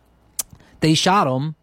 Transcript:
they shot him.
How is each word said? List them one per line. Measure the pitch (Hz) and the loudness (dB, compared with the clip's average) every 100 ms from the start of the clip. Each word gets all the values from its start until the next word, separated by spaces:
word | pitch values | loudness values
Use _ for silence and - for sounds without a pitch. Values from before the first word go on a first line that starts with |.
| _ _ _ - - - _ - | _ _ _ -14 -14 -18 _ -4
they | 156 | 0
shot | 156 185 202 147 | 2 2 0 0
him. | 131 151 - | -2 -6 -10